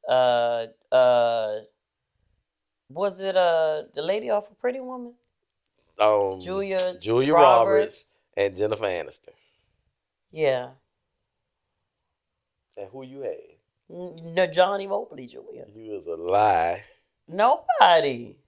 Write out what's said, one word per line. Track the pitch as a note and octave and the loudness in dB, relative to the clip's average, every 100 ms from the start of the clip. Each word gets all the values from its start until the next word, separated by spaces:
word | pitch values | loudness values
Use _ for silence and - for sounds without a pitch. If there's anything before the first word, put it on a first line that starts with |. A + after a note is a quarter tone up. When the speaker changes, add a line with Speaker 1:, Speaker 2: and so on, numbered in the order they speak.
| - | 0
Speaker 1:
Uh, | B2+ B2+ A#2+ A#2+ A#2 A2+ _ _ | 2 2 2 0 -4 -8 _ _
uh, | B2+ B2 A#2+ A#2 A#2 G#2+ G#2+ G#2+ _ _ _ _ _ _ _ _ _ _ _ _ | 4 4 4 2 0 -4 -6 -12 _ _ _ _ _ _ _ _ _ _ _ _
was | C#3+ G3 F#3 | -4 -4 -2
it, | G3 F#3 | 0 2
uh, | F3 E3 D#3+ D#3 D3+ | 4 2 0 -2 -8
the | D3 | -8
lady | D#3+ G#3 A#3 | -4 -4 -2
off | G#3 G#3 | -4 -4
of | _ | _
Pretty | B3 C4 | -6 -6
Woman? | B3+ B3+ A#3+ A#3+ _ _ _ _ _ _ _ - | -12 -14 -16 _ _ _ _ _ _ _ _ 0
Speaker 2:
Um, | G#2+ G#2 G2 F#2+ | 2 4 0 -4
Speaker 1:
Julia | F3+ F#3+ G3 F#3+ F3+ F3+ | -8 -8 -2 -2 -2 -4
Speaker 2:
Julia | G#2+ A#2 C#3 | -2 0 2
Speaker 1:
Roberts. | E3 C#3 A#2 A2+ | 6 6 6 4
Speaker 2:
Roberts | D3 - - - _ _ - | 2 0 -8 -18 _ _ -2
and | G2+ F#2 | -2 -2
Jennifer | G#2+ G#2+ | -4 -2
Aniston. | G#2 F2+ C#2+ - _ _ _ _ _ _ _ _ _ _ _ | -4 -4 -8 -16 _ _ _ _ _ _ _ _ _ _ _
Speaker 1:
Yeah. | D#3 D3 B2+ B2 C3 _ _ _ _ _ _ _ _ _ _ _ _ _ _ _ _ _ _ _ - | -2 0 0 -6 _ _ _ _ _ _ _ _ _ _ _ _ _ _ _ _ _ _ _ _ -18
Speaker 2:
And | G2 | -16
who | C3 | -16
you | C3 C#3 | -18 -12
had? | A#2+ D2+ D2 _ _ _ _ | -12 -12 -18 _ _ _ _
Speaker 1:
N-, | E3+ F3+ E3 E3 | -16 -16 -16 -6
no, | E3 F3+ | -2 0
Johnny | D#3+ F3+ G3+ G3 | 2 2 0 -4
Mobley, | G3 - - B2 | -8 -8 -16 -18
Julia. | - - - - | -18 -18 -20 -20
Speaker 2:
You | G#2+ A2 | -18 -12
was | G2+ E2+ | -12 -10
a | E2 | -8
lie. | F2 G2+ G#2+ F2 E2 F2 - _ _ _ - | 0 2 4 4 0 -4 -10 _ _ _ -12
Speaker 1:
Nobody. | F3+ A#3 D4+ - D#5+ C#4 E3 D3 A#2+ A#2+ - | 0 2 2 -2 4 6 6 2 -6 -12 -20